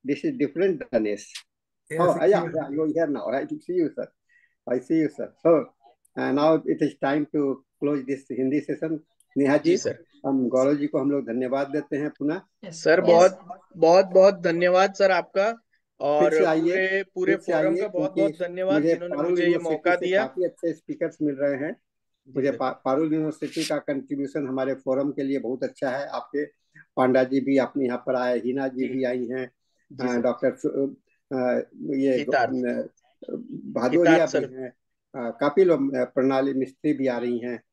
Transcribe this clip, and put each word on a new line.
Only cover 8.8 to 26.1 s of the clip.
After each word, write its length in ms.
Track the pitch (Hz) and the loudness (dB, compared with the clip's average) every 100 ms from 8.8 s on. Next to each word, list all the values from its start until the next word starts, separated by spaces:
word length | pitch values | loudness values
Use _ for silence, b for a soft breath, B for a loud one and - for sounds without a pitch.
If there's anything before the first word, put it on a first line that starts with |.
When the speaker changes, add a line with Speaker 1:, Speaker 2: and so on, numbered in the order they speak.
| 160 156 _ _ _ - | -6 -6 _ _ _ 0
Speaker 1:
नेहा 200 | 139 147 | 2 2
जी, 120 | 165 | 2
Speaker 3:
जी 80 | 180 | 0
सर। 260 | - - - _ 139 | -2 -8 -16 _ -2
Speaker 1:
हम 240 | 135 123 | 0 0
गौरव 260 | 127 135 147 | 2 2 2
जी 120 | 147 | -2
को 120 | 151 | -2
हम 120 | 135 | 0
लोग 160 | 143 113 | -2 -4
धन्यवाद 400 | 117 127 135 139 | -4 -2 -2 -2
देते 300 | 147 - 143 | -6 -4 -6
हैं 120 | 151 | -6
पुनः। 320 | - 143 180 _ _ 190 | -4 -4 -4 _ _ -18
Speaker 4:
यस। 180 | 165 | -4
Speaker 3:
सर, 160 | 151 175 | 2 2
Speaker 4:
यस। 60 | 170 | 6
Speaker 3:
बहुत, 340 | 170 185 185 - - _ - | 6 6 4 -20 -20 _ 2
बहुत, 280 | 160 180 190 | 6 6 6
बहुत 340 | 185 190 190 | 6 6 6
धन्यवाद 540 | 175 165 180 180 196 | -2 2 4 4 4
सर 180 | 196 190 | 4 4
आपका 500 | 180 165 190 208 233 _ _ _ _ | 4 0 0 0 -4 _ _ _ _
और 300 | 143 147 151 | 0 4 4
Speaker 1:
फिर 100 | 156 | 4
से 60 | 175 | 4
आइए, 160 | 160 | 4
Speaker 3:
पूरे, 420 | 165 185 190 190 | 2 0 0 -2
पूरे 320 | 190 185 180 - | -4 -4 0 0
Speaker 1:
फिर 60 | |
से 100 | - | 0
Speaker 3:
forum 220 | 160 160 | 0 0
Speaker 1:
आइए, 80 | 175 | 0
Speaker 3:
का 60 | 208 | -2
बहुत, 260 | 175 - | -2 -2
Speaker 1:
क्योंकि 200 | 180 160 | 0 0
Speaker 3:
बहुत 160 | 160 175 | 0 -8
धन्यवाद 240 | 180 185 | -4 0
Speaker 1:
मुझे 160 | 196 160 | 2 2
Speaker 3:
जिन्होंने 260 | 165 175 143 | 0 -2 -4
Speaker 1:
पारुल 160 | 170 | 0
Speaker 3:
मुझे 120 | 175 | 2
ये 40 | 170 | 2
Speaker 1:
University 280 | 170 170 156 | 0 0 -2
Speaker 3:
मौका 200 | 175 175 | 0 0
Speaker 1:
से 100 | 180 | 2
Speaker 3:
दिया। 160 | 190 | 0
Speaker 1:
काफी 220 | 220 - | 0 -4
अच्छे 300 | 175 - 170 | -4 -4 -6
speakers 440 | 156 - 151 165 - | -6 -12 -6 -6 -4
मिल 140 | 151 139 | -4 -2
रहे 200 | 143 135 | -2 -2
हैं। 180 | 156 | -6
Speaker 3:
जी 600 | 240 _ _ _ _ 135 135 | -10 _ _ _ _ -8 -2
Speaker 1:
मुझे 160 | 139 | -2
Speaker 3:
सर। 60 | 131 | -2
Speaker 1:
पा-, 180 | 131 - 131 | -4 -4 -2
पारुल 280 | 139 160 | 0 0
University 520 | 156 156 147 147 165 151 | -2 -4 -6 -8 -6 -4
का 120 | 147 | -4
contribution 680 | - 139 - 139 139 156 135 | -4 -8 -6 -8 -6 -6 -4
हमारे 260 | 131 131 | -2 -2
forum 380 | 135 135 131 143 | -4 -2 -2 -2
के 120 | 135 | -4
लिए 160 | 135 135 | -4 -4
बहुत 240 | 113 127 | -4 -4
अच्छा 260 | 127 - 139 | -6 -4 -6
है। 180 | 131 | -4
आपके 380 | 143 | -8